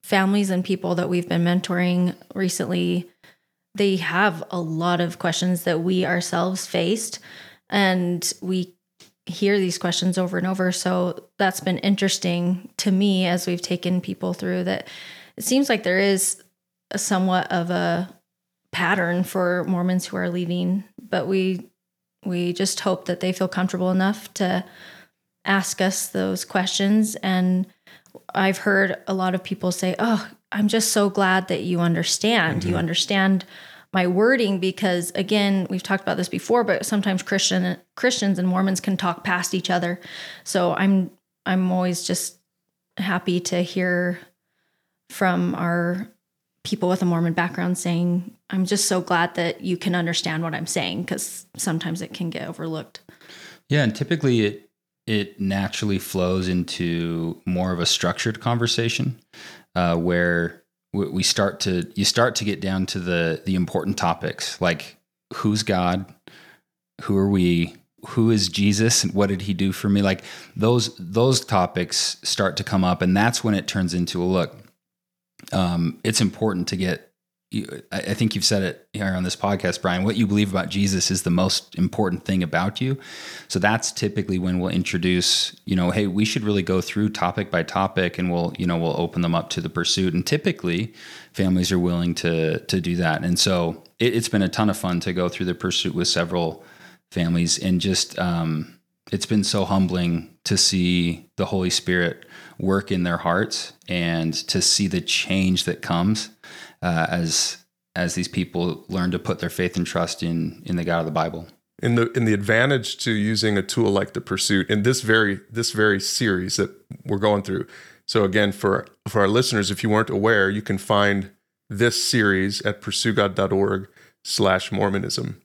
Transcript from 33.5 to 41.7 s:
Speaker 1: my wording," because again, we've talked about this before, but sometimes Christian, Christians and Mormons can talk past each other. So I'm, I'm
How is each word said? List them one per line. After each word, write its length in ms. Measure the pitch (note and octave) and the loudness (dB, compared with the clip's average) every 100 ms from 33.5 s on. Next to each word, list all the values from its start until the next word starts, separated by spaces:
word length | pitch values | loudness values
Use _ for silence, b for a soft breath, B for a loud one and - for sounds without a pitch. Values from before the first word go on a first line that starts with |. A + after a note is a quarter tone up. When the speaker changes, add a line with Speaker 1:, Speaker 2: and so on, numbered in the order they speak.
| B B B B | B B B B
Speaker 1:
my 140 | F#3+ F3+ | 0 2
wording," 520 | F3+ A3 C4 A3 F#3+ | 4 4 4 2 0
because 520 | F#3 F#3 G3+ F3+ F3 - | -2 0 0 0 -2 -4
again, 520 | F#3+ G#3+ G3+ G3 F#3 | 0 2 2 2 0
we've 140 | F#3 | -4
talked 200 | - G3 | -2 -2
about 140 | - - | 0 -2
this 120 | F3+ | -2
before, 340 | F3 - A#3 | -6 0 2
but 220 | G#3+ F#3 - | 4 0 0
sometimes 380 | G#3+ G3 F#3 | 0 0 -2
Christian, 540 | - G3 - F#3 F3+ F3+ _ - | -2 0 2 0 0 -4 _ -2
Christians 440 | B3 B3 G3 F3+ | 0 2 0 2
and 80 | F#3 | 2
Mormons 320 | F#3 G3 F#3+ | 2 0 0
can 160 | - F#3 | -2 -2
talk 280 | F3+ E3+ - | -2 -2 -2
past 280 | F3+ F3+ | -2 0
each 160 | F#3 F3 | -4 0
other. 300 | F3+ F3 F3 B B B B | 0 0 -4 B B B B
So 300 | - F#3+ F3 - | -4 0 2 2
I'm, 360 | G3 F#3+ F3+ - _ _ - | 4 4 2 -6 _ _ -2
I'm 260 | F#3 F#3 | 0 2